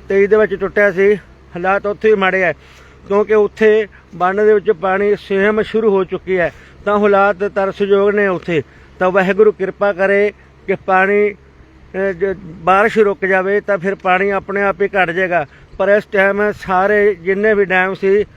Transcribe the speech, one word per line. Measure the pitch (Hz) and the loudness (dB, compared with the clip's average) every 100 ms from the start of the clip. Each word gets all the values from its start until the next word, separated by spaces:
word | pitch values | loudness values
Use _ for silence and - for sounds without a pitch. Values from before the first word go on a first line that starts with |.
| - | -2
ਤੇਈ | 196 196 | 0 2
ਦੇ | 214 | 2
ਵਿੱਚ | 208 185 | 2 -2
ਟੁੱਟਿਆ | 190 208 208 | -4 0 0
ਸੀ, | 180 196 202 | 2 0 0
ਹਾਲਾਤ | - - - 175 180 196 202 | -4 -20 -18 -6 -4 -2 -4
ਉੱਥੇ | 208 220 | -2 0
ਵੀ | 208 | 2
ਮਾੜੇ | 190 190 | 2 0
ਹੈ, | 175 147 - - - - - | -2 -4 -12 -20 -20 -18 -4
ਕਿਉਂਕਿ | 202 214 | -2 2
ਉੱਥੇ | 214 202 - 220 214 208 - _ 170 | 0 0 2 2 2 0 -10 _ -4
ਬੰਨ | 180 196 214 | -2 2 2
ਦੇ | |
ਵਿੱਚ | 214 170 | 2 0
ਪਾਣੀ | 175 190 190 208 202 | -2 -2 -2 -2 -2
ਸੇਮ | - 196 202 214 | -2 -2 0 0
ਸ਼ੁਰੂ | 208 220 220 | -2 -2 0
ਹੋ | 196 | 0
ਚੁੱਕੀ | 185 185 - 185 | -2 -6 -4 -2
ਹੈ। | 160 - - - 202 | -2 -4 -20 -10 -2
ਤਾਂ | 208 | 0
ਹਾਲਾਤ | 208 196 202 175 | 2 2 2 0
ਤਰਸਯੋਗ | 202 202 196 185 202 202 202 | -4 -4 -4 -2 0 2 2
ਨੇ | 202 202 | 2 0
ਉੱਥੇ। | 175 - 160 - - - - | -2 -4 -4 -4 -12 -18 -4
ਤਾਂ | 185 | 0
ਵਾਹਿਗੁਰੂ | 190 185 196 214 | 0 2 2 2
ਕਿਰਪਾ | 185 185 - 202 | 2 -4 -2 -2
ਕਰੇ | 175 196 202 208 - - _ - | 0 0 2 0 -4 -18 _ -6
ਕਿ | 185 | -6
ਪਾਣੀ, | - 185 190 208 208 | 0 0 2 0 -2
ਅਹ, | 196 _ - - - - 185 196 | -4 _ -20 -20 -20 -12 -6 -6
ਜ-, | 170 196 185 | -4 -4 -6
ਬਾਰਿਸ਼ | 180 - 165 190 214 214 | -12 -6 0 2 2 2
ਰੁਕ | 202 196 190 | 0 0 0
ਜਾਵੇ | 190 185 202 | 0 0 -2
ਤਾਂ | 202 196 | -2 -4
ਫਿਰ | 185 196 | -4 -4
ਪਾਣੀ | 190 180 202 | 0 0 0
ਆਪਣੇ | 196 190 196 | -4 -4 -4
ਆਪ | 202 185 | -2 -2
ਹੀ | 196 | -2
ਘੱਟ | 190 170 | 0 -2
ਜਾਏਗਾ। | 170 185 170 143 - - - | -2 -2 -2 -4 -12 -14 -4
ਪਰ | 196 | 0
ਇਸ | 208 - | 0 0
ਟਾਈਮ | 202 196 196 208 | 0 0 0 -2
ਸਾਰੇ | 196 - 185 196 208 208 175 | -4 -4 0 2 2 0 0
ਜਿੰਨੇ | 170 196 214 | -4 -2 0
ਵੀ | 202 190 | 0 0
ਡੈਮ | 185 185 | 0 -2
ਸੀ | 190 190 202 196 | -2 0 0 -2